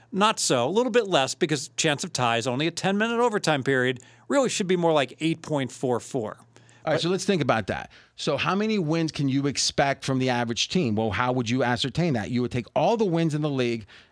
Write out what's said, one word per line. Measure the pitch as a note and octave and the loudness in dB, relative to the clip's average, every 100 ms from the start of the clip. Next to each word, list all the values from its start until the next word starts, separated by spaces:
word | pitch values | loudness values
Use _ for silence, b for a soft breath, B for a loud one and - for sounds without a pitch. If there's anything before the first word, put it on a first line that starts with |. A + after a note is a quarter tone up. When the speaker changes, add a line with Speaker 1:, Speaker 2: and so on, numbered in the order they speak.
| B | B
Speaker 1:
Not | F#3+ G#3+ G#3+ | 0 0 2
so. | - C3 B2 | 0 2 2
A | |
little | G#3 B3+ | 2 2
bit | A#3 G3+ | 0 2
less | F3 C3 | 2 2
because | - E3+ D3 - - | 0 -2 -2 -4 -2
chance | D#3+ C#3+ | 0 0
of | F#3 | -4
ties, | - A#2+ A#2 B2 | -2 0 0 0
only | B2 D#3+ | -2 -2
a | |
ten-minute | E3 F#3 G3+ A3+ A#3 | -2 -2 0 0 2
overtime | A#3+ G#3 - D3 | 0 2 0 0
period, | B2+ C3+ B2+ B2 B B B | 2 2 2 -2 B B B
really | C#4 B3+ | 2 2
should | - F3+ | 0 0
be | F3+ | 2
more | E3+ | 4
like | D3+ B2+ - | 2 2 -2
eight | D#3 D#3+ | -2 -2
point | - D3 B2+ | -2 -4 -4
four | - B2+ A#2 | -4 -2 -2
four. | - C3+ G#2 - - - b b D#3+ | -2 -6 -6 -10 -18 -20 b b -2
Speaker 2:
All | |
right, | D#3 | 0
Speaker 1:
But | |
Speaker 2:
so | E3 | 0
let's | F#3 | -2
think | G3 F#3+ | 0 0
about | B2+ A#2 G#2 | 2 0 0
that. | D2+ - B B | -6 -8 B B
So | - - C#3+ | -8 -4 -2
how | D#3 | 0
many | F#3+ A3 G#3+ | 0 0 0
wins | D3+ E3 D#3+ | 0 0 0
can | - C#3 | -2 0
you | C3+ C#3 | 0 0
expect | A#2+ - - C#3 C#3 | -2 -2 0 0 0
from | - C3 | -2 0
the | B2+ | 2
average | A#2+ A#2 A#2 - | 0 -2 -2 -2
team? | F#3 C3 | 0 0
Well, | G#2 A2+ | 0 0
how | F#2+ B2 | 0 0
would | B2+ A2 | 0 0
you | B2+ | 0
ascertain | B2 B2 C3+ D3 E3+ | 2 0 -2 0 0
that? | B2 F#2 | 0 -2
You | A#2+ | -2
would | A#2+ | -2
take | B2 - C3 | -4 -2 0
all | E3 A3+ | 2 2
the | G#3 | 2
wins | E3 E3 | 2 0
in | D3+ | 0
the | D3+ | -2
league, | C3+ A#2+ A#2 G2+ B B | 0 0 -2 -8 B B